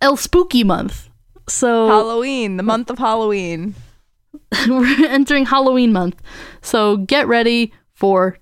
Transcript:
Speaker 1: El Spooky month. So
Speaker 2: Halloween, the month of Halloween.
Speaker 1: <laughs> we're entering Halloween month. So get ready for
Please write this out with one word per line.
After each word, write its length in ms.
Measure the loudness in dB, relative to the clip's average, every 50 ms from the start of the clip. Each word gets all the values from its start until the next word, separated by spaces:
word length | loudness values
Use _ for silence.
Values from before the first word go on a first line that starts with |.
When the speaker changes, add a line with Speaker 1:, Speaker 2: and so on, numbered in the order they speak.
Speaker 1:
El 160 | 0 0 0
Spooky 480 | 0 -2 0 2 2 2 2 2 2 2
month. 440 | 2 0 0 -4 -8 -10 -12 -14 -20 -20 _ _ _ _ -20 -12
So 400 | -10 -4 -2 0 2 2 2 4
Speaker 2:
Halloween, 680 | 4 4 4 2 2 -2 -4 -4 -2 -4 -4 -4 -4 -4
the 60 | -4 -2
month 260 | -2 -2 -2 -4 -6
of 80 | -6 -4
Halloween. 760 | -2 -2 0 0 0 -2 -2 -2 -4 -6 -8 -8 -8 -10 -10 -12 -18 -20 -20 _ _ _ _ _ _ _ -20 -20 -12 _
Speaker 1:
<laughs> 160 | -6 -2 0
we're 400 | 0 2 2 2 2 4 2 2
entering 380 | 2 2 0 2 2 2 0 2
Halloween 460 | 2 2 2 2 2 2 4 2 2 2
month. 280 | 2 0 -4 -6 -8 -16 -20 -20 -20 -20 -20 -20 -18
So 360 | -6 -2 0 0 2 2 0
get 300 | 0 -2 -2 -2 -2 0
ready 460 | 0 0 0 2 2 0 0 -2 -4 -6 _ _ _ _
for 440 | _ 0 0 2 2 0 0 -4 -8